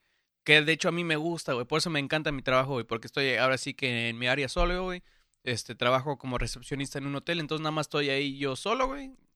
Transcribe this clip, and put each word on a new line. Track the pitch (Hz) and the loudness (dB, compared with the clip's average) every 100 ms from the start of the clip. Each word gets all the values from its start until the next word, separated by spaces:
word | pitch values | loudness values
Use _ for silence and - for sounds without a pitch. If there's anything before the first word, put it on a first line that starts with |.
| _ _ _ _ | _ _ _ _
Que | - 151 | 6 6
de | 151 | 6
hecho | 156 180 | 2 0
a | |
mí | 170 | 0
me | 175 151 | 0 0
gusta, | 165 165 - | -2 -4 -2
güey. | 127 123 | -2 0
Por | 156 | 0
eso | 175 | 0
me | 151 | 0
encanta | 135 156 156 | 0 0 0
mi | 139 | -2
trabajo, | 131 131 135 | 2 2 2
güey. | 131 113 | -2 -2
Porque | 117 113 | -4 -4
estoy | - 139 117 | -2 2 4
ahora | 127 131 | 4 2
sí | - | -2
que | 127 131 120 117 | -4 -2 0 -2
en | 117 | 0
mi | 123 | 2
área | 135 131 | 2 0
solo, | - 175 180 | 0 0 0
güey. | 185 180 - _ _ _ | -4 -6 -12 _ _ _
Este, | 127 113 - | -6 -4 -6
trabajo | 113 123 127 139 139 | -2 2 2 0 -4
como | 131 123 | -4 -4
recepcionista | 120 120 123 135 139 147 | -4 -6 -8 -6 -6 -6
en | 139 | -6
un | 139 | -6
hotel. | - 170 | -4 -4
Entonces | 151 156 | -4 -4
nada | 156 | -2
más | 156 147 | -2 -2
estoy | 151 143 | 0 2
ahí | 135 143 139 | 0 0 -2
yo | 139 131 | -4 -2
solo, | 196 247 262 | -2 0 0
güey. | 277 269 262 _ | -4 -12 -16 _